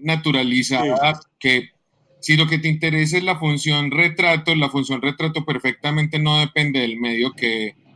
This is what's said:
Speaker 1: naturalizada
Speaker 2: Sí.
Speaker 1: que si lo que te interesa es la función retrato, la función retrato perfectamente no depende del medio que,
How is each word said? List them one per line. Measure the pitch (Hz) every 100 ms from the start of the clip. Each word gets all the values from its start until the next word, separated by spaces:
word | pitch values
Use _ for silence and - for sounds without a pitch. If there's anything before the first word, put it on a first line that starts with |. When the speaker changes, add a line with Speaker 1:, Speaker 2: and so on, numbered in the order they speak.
Speaker 1:
naturalizada | 151 160 160 135 123 127 123 131 143 131 151 151
Speaker 2:
Sí. | - -
Speaker 1:
que | 135 127 - _ _ _ _ _
si | - 156
lo | 156
que | 156
te | 160
interesa | 156 165 156 156 180
es |
la | 185 160
función | 156 147 156 147 147
retrato, | 147 175 165 175 160 165 160
la | 139
función | 139 135 131
retrato | 139 156 160 160
perfectamente | 156 127 131 - 147 151 151 151
no | 151 151
depende | 147 151 147 135
del | 117 113
medio | 120 117 131
que, | - 117 113 107 - _